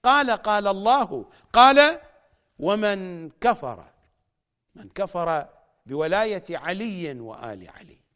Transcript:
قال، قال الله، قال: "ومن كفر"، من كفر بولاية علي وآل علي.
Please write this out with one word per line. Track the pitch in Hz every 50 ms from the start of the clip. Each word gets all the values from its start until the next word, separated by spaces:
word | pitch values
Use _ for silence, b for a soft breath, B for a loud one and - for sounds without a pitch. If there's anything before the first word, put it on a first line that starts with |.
قال، | - 247 269 294 285 247
قال | 220 202 - 214 208 208 202
الله، | 202 196 190 202 226 254 285 240 180 - 120 101 b b b b b
قال: | - 226 247 269 269 285 294 302 330 - - - _ _ _ _ _ _ _ _ _ -
"ومن | 135 175 208 214 214 208 202 196 185 185 175 170 165 156
كفر"، | _ _ - 240 220 - 156 127 113 87 76 _ _ _ _ _ _ _ _ _ _ _ _ _ _ _ _ _ _
من | - - -
كفر | _ - 196 180 - 175 170 165 165 151 139 - _ _ _ _ _ _ _
بولاية | 110 135 147 156 160 180 202 220 220 208 185 - -
علي | 170 151 139 165 185 190 226 226 196 180 170 151 135 123
وآل | 117 110 107 110 117 117 104 95 90 82
علي. | - - - 78 - _ _ _ _